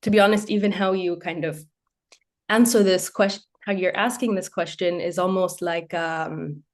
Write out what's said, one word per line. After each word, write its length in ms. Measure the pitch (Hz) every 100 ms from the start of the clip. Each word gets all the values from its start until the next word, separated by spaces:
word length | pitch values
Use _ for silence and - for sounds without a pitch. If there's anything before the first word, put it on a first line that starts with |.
to 80 | -
be 100 | 208
honest, 300 | 202 214 208
even 220 | 208 202
how 220 | 185 196
you 240 | 190 180 175
kind 280 | 175 165 160
of 180 | 156 - _ _ _ _ _ _ _ _
answer 340 | 214 233 233
this 260 | 196 185 185
ques-, 360 | - 196 196 _ _ -
how 60 |
you're 240 | 196 180 -
asking 380 | 220 240 240 196
this 140 | 180
question 500 | - 170 - 180 175
is 180 | 170 175
almost 440 | 180 190 180 180
like, 320 | 175 170 165
um 720 | 170 165 160 160 156 165 147 _